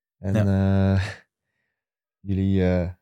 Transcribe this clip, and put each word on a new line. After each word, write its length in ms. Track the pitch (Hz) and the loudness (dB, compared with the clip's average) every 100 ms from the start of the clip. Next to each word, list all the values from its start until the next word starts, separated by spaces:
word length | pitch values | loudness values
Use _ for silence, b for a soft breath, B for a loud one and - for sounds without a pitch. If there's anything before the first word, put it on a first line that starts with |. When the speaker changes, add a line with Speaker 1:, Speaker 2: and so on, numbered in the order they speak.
| _ _ | _ _
Speaker 1:
En, 160 | 98 107 101 | -4 0 0
Speaker 2:
Ja. 480 | 95 95 98 95 95 | 2 2 2 2 0
Speaker 1:
eh, 80 | 95 B _ _ _ _ _ _ _ _ _ _ | -2 B _ _ _ _ _ _ _ _ _ _
jullie, 420 | 98 95 98 98 | -6 -2 0 2
eh, 260 | 92 90 87 90 | 2 0 -2 -8